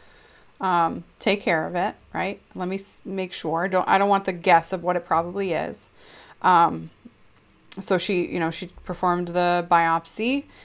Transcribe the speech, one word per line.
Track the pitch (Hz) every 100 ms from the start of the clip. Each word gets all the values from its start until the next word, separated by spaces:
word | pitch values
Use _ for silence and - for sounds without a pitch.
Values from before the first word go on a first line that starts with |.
| - - - - - -
Um, | 190 175 170 170 - -
take | - 202
care | 214 165 165
of |
it, | 175 196 - _
right? | 165 180 202 _
Let | - 185
me | 190
s-, | 196 -
make | - 190 185
sure. | - 160 165 185
Don't, | 185 -
I | 196
don't | 202
want | 196 196
the |
guess | 175 180 170 160
of | 180
what | 170 175
it | 170
probably | 165 170 190 196
is." | 156 156 - - - - - - -
Um, | - 175 165 160 160 _ - _ - _ _ _ - -
so | - 180
she, | - 185 170
you | 180
know, | 165
she | 170 180 -
performed | - 175 185 175 175
the | 170 175 175 170
biopsy | 170 165 165 - - 233 277 269 -